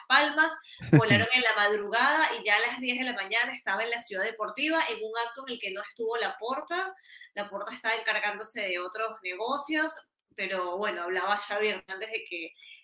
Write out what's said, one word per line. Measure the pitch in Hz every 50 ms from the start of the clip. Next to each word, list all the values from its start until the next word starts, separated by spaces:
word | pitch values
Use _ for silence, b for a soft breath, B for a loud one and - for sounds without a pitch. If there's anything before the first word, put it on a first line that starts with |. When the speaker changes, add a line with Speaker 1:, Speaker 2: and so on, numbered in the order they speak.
| -
Speaker 1:
Palmas, | - 254 285 302 294 294 311 320 320 320 - B B B B
Speaker 2:
<laughs> | B - - 233 220 214 202 202 226
Speaker 1:
volaron | 226 254
en | 247
la | 240 226 220
madrugada | 208 202 208 214 208 202 196 208 233 262 285 302 320 311 - 240 226
y | 196
ya | 208 208
a | 214
las | 233 247 247 254
diez | 254 247 247 247
de | 254
la | 247 233
mañana | 202 190 196 220 233 247 254 262
estaba | 247 - 214 196 208 226
en | 233
la | 233 240
Ciudad | 240 - 202 185 202
Deportiva | 226 220 214 214 208 208 262 294 311 320 330 - 240
en | 226
un | 208 214 220 220 233 233
acto | 233 - 269 269
en | 262 240
el | -
que | 208 196
no | 190 202
estuvo | 202 - - - 226 220 233
Laporta. | 233 208 185 - - 214 240 262 285 - - 339 370 381 381 370 b b b b b b b b
Laporta | 202 202 202 - 196 208 220 247
estaba | - - 220 226
encargándose | 226 220 220 208 214 196 208 202 196 220 214 - 226
de | 202 185 180 180
otros | 180 180 - 220 226 220 220 - -
negocios, | 185 180 185 220 247 277 - - - 311 311 311 311 320 - - _ _ _ _ _ _
pero | - 196 190 196 185 180 175 180
bueno, | 196 208 208 180 175 175
hablaba | 175 185 185 185 196 208
Xavi | 202 - - 208 208 214 214
Hernández | 202 - - - 190 190 220 220
de | 220 214 - -
que | 175 170 165 160 - b b b b b